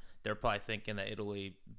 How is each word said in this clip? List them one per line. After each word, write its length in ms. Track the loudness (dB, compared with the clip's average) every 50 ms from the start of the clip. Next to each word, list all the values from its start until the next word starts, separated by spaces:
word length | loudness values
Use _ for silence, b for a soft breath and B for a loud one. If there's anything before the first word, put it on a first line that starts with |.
| b b b b b
they're 120 | 0 2
probably 260 | 4 4 4 4 4
thinking 360 | 2 0 -2 0 0 0 0
that 120 | 0 0 0
Italy 460 | 0 -2 0 0 0 -2 -2 -4 -6 -8 -12 -14 -6